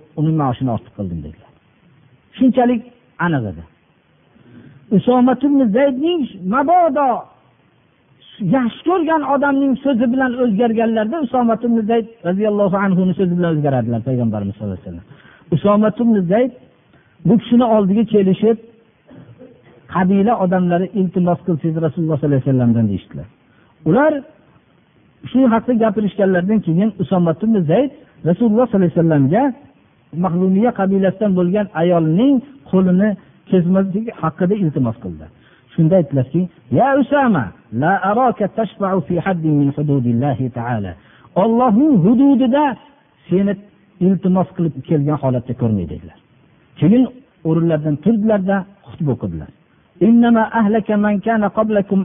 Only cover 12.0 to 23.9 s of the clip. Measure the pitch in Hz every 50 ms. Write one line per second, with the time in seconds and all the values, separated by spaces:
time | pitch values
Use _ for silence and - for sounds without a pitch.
12 | 226 226 - _ - 170 185 196 214 214 208 202 202 190 185 196 202 196 185 180
13 | 185 185 170 - 196 180 175 180 170 170 165 151 147 147 135 123 113 120 117 113
14 | 110 135 131 123 120 113 107 107 101 98 98 - 107 101 95 90 - 92 85 85
15 | - - - - - - - - _ - 175 - 202 208 208 208 214 214 214 -
16 | 240 233 220 202 180 165 190 233 254 262 - - - _ _ _ _ _ _ _
17 | _ _ _ _ - 160 233 208 - - 240 240 254 226 220 214 202 180 196 226
18 | 226 220 220 208 196 185 190 - 208 220 226 220 - - - _ _ _ _ _
19 | _ _ - - - - - - - - - _ _ - - - _ - - 175
20 | 190 180 196 196 196 226 233 190 190 180 190 185 180 175 170 175 190 185 - 208
21 | 190 175 - 190 175 175 175 175 - - 170 143 - 165 156 165 165 156 - 180
22 | 165 156 156 135 - 147 143 131 - 139 135 127 120 120 113 117 113 104 98 90
23 | - - - 69 73 - _ _ _ _ _ _ _ _ _ _ 156 151